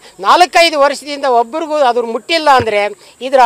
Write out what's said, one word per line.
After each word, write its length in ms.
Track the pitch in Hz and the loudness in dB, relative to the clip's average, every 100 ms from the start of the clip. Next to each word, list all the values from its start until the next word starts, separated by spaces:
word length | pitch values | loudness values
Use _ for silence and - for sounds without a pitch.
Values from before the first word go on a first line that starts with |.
| - - | -6 -6
ನಾಲ್ಕೈದು 600 | 196 294 359 359 339 302 | 0 2 2 2 2 2
ವರ್ಷದಿಂದ 440 | 285 262 277 285 | 0 -2 -10 -6
ಒಬ್ರಿಗೂ 500 | 269 240 233 311 320 | -2 0 -2 -4 -6
ಅದ್ರ 280 | 302 262 240 | -2 0 0
ಮುಟ್ಟಿಲ್ಲ 480 | 233 226 - 330 302 | -4 -8 -6 -2 2
ಅಂದರೆ 460 | 262 226 208 208 208 - - | 2 2 -2 -4 -6 -20 -14
ಇದರ 180 | 247 262 | -2 2